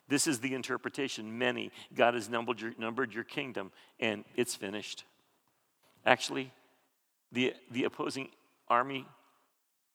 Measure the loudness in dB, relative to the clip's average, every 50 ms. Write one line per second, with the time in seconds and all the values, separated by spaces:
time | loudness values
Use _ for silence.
0 | _ 0 2 2 4 2 2 2 0 -2 -2 -4 -2 -4 -4 -4 -4 -6 -4 -4
1 | -4 -4 -4 -6 -8 -8 -2 0 2 2 2 0 -4 -8 -10 -14 -18 -6 4 6
2 | 6 6 6 4 0 -2 -2 0 0 0 -2 -2 -4 -6 -6 -4 -4 -2 0 -2
3 | -2 -2 -2 -6 -8 -4 -6 -6 -6 -4 -6 -8 -8 -8 -12 -20 -20 -20 _ -2
4 | 0 0 0 0 -4 -4 -2 0 0 0 -2 -4 -4 -4 -4 -6 -6 -8 -10 -12
5 | -14 _ _ _ _ _ _ _ _ _ _ _ _ _ _ _ _ _ _ _
6 | 4 6 6 6 4 -2 -4 -4 -6 -6 -10 -20 _ _ _ _ _ _ _ _
7 | _ _ _ _ _ _ 0 2 2 2 0 -2 -8 -8 -2 0 0 0 0 -2
8 | -4 -4 -4 -6 -8 -10 -14 _ _ _ _ _ _ 4 4 4 4 2 -2 -6
9 | -8 -12 -18 -20 _ _ _ _ _ _ _ _ _ _ _ _ _ _ _